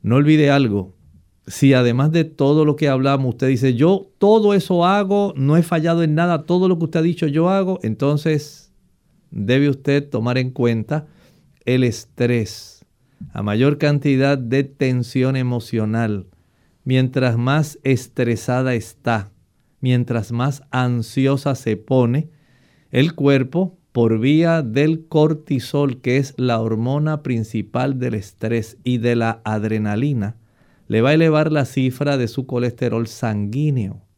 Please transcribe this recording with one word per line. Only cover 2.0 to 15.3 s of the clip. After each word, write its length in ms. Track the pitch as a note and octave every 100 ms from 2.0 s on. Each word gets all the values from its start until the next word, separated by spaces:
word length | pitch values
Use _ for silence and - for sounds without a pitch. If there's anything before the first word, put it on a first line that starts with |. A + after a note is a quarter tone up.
| D3
de 140 | E3
todo 400 | D#3+ - C#3 D3+
lo 100 | D3+
que 140 | D3 D3
hablamos, 460 | C3 C3+ C#3 C3
usted 140 | - C3
dice, 260 | C3 C3
"Yo 360 | A#2 D#3 F#3+ - _
todo 360 | G3+ A3 G#3
eso 320 | G3+ - F3 F3
hago, 480 | G3+ G3 G3+ G3+ C3+
no 220 | C3+ D#3+
he 40 |
fallado 400 | E3+ E3 D#3+ E3+
en 120 | E3
nada, 320 | D3+ F3 E3 D#3+
todo 220 | F3+ F#3
lo 100 | F3
que 60 |
usted 160 | D#3+ E3
ha 20 |
dicho 240 | E3 E3+ D#3+
yo 240 | C#3+ E3+
hago", 280 | G3 F#3+ F#3
entonces 800 | A2 A2 C#3 D3 D#3 D3+ D3 - _ _ _ _ _ _ _ -
debe 320 | G2+ C3 C#3+
usted 400 | C#3 - C#3+ C#3+
tomar 300 | B2 A#2 B2
en 120 | B2+
cuenta 560 | B2 A#2+ A2+ A2 D3+ D3+ _ _ _ _ _ -
el 180 | B2+
estrés. 1000 | B2 - - - A#2+ A#2+ G#2+ - - - _ _ _ _ D3
A 100 | -
mayor 340 | G#2 G#2 C3+ D3
cantidad 600 | D3 D3 C#3+ C3+ C#3 C#3+
de 260 | A#2 C3+
tensión 720 | C#3 _ C3+ B2+ A#2+ C3 B2+